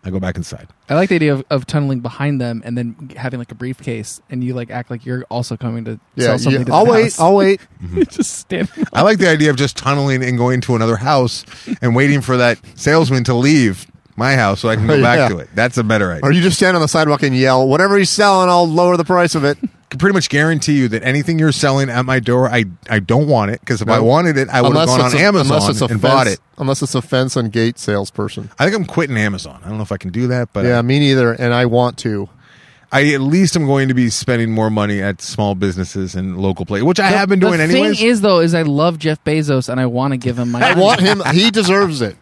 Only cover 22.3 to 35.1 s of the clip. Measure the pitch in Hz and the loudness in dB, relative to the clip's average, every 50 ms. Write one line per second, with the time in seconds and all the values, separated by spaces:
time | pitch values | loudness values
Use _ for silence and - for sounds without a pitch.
22.3 | 120 127 131 120 120 120 110 95 85 _ - - 117 104 95 - 113 117 151 147 | 0 2 2 2 0 0 -2 -2 -6 _ -6 -2 -2 -2 0 2 0 2 2 2
23.3 | 143 117 104 101 113 - - - 123 98 113 113 113 113 110 117 131 156 175 170 | 2 2 2 -2 -4 -8 -4 -6 -4 -4 0 0 0 2 4 4 2 2 2 2
24.3 | 151 135 135 - - 127 127 139 143 151 165 127 127 127 123 123 120 139 175 208 | 0 0 -2 0 0 2 2 2 2 2 2 2 2 2 2 2 2 2 2 2
25.3 | 202 180 139 135 147 151 151 151 143 110 135 117 117 104 - - 135 135 127 110 | 2 2 2 2 2 2 2 0 0 0 -2 -2 -2 0 2 2 2 4 2 0
26.3 | 95 - _ _ _ - 143 135 135 - 147 131 - 127 120 - 135 127 131 131 | -2 -4 _ _ _ -8 -4 -4 -4 -4 -4 -4 -4 -6 -4 -2 -2 -2 0 0
27.3 | - 131 117 107 104 120 113 117 120 - - - 104 101 98 - _ - 104 104 | -2 -4 -4 -2 -2 0 0 0 -2 -4 -6 -4 -4 -4 -4 -6 _ -8 -8 -8
28.3 | - - - 107 - - 139 180 208 220 175 - - - 165 139 127 110 107 104 | -8 -12 -14 -14 -4 -2 -2 0 0 -2 -4 -4 -2 -4 -2 -2 -2 -2 -2 -2
29.3 | 98 90 - 76 65 - - 87 107 107 104 - 104 92 - 92 87 117 123 123 | -4 -6 -10 -14 -18 -16 -12 -10 -8 -8 -6 -6 -8 -8 -8 -8 -4 -4 -2 -2
30.3 | 123 123 120 - _ 101 120 123 123 120 117 123 135 147 147 139 135 131 123 117 | -2 -4 -4 -4 _ -2 0 0 0 0 0 0 0 2 2 2 2 2 2 2
31.3 | 113 113 123 120 120 120 123 120 113 123 123 123 120 - - 117 107 101 98 - | 0 0 -2 -2 0 0 0 2 2 2 0 0 -2 -6 -6 -6 -4 -4 -8 -10
32.3 | - _ _ _ - - - - _ _ _ _ - 135 143 151 147 139 135 139 | -14 _ _ _ -20 -20 -20 -20 _ _ _ _ 0 2 2 2 2 0 0 0
33.3 | 156 185 196 160 - 175 151 135 139 139 135 131 131 127 123 117 110 - - - | 2 2 2 2 0 -2 0 0 0 0 0 0 0 0 0 0 -2 -4 -4 -2
34.3 | 123 117 117 113 110 110 110 110 110 104 104 104 104 101 95 101 | -2 0 0 -2 0 0 0 0 0 0 0 0 -2 -2 -2 -4